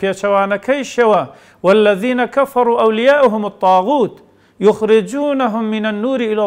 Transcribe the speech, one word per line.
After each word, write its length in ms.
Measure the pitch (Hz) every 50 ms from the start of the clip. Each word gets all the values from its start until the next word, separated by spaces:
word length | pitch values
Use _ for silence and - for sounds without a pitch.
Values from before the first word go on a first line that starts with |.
پێچەوانەکەیشەوە. 1200 | 196 196 190 196 - 202 202 196 196 196 202 196 - 247 277 285 240 - - 240 240 220 202 170 135 - - - - - _ _ -
والذين 600 | 180 202 214 208 208 202 185 214 254 254 247 240
كفروا 560 | 226 - 277 269 - - 247 247 233 233 240
أولياؤهم 640 | 226 220 220 220 240 269 285 294 269 226 214 220 208
الطاغوت 760 | 196 196 - 196 185 185 185 185 226 302 277 208 175 - - _ _ _ _ _ _ _ -
يخرجونهم 1040 | 185 208 208 - 220 208 220 220 185 180 247 285 285 294 285 269 254 226 208 233 220
من 220 | 214 220 214 214
النور 340 | 220 208 208 220 262 269 254
إلى 240 | 240 214 214 214 208